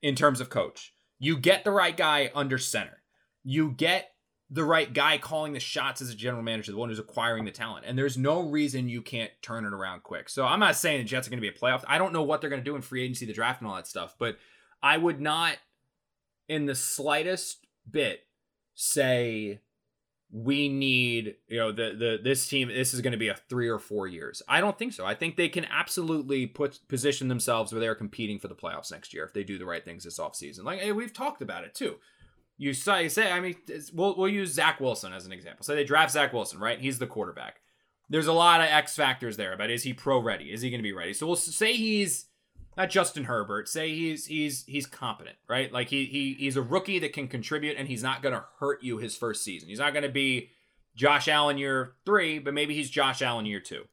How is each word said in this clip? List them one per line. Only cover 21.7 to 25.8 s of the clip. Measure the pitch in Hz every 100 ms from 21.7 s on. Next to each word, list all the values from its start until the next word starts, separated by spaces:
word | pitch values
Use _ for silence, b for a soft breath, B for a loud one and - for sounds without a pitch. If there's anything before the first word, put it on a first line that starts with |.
the, | 107 113 104
the, | 117 110
this | 117 131 -
team, | 139 123
this | 113 127
is | 127
gonna | 123 117
be | 113
a | 98 _
three | 123 120
or | 110
four | - 104 95
years. | 85 73 - -
I | 139
don't | 196 196
think | 233
so. | 240 95
I | 107
think | 165 160
they | 170
can | 180 160
absolutely | 143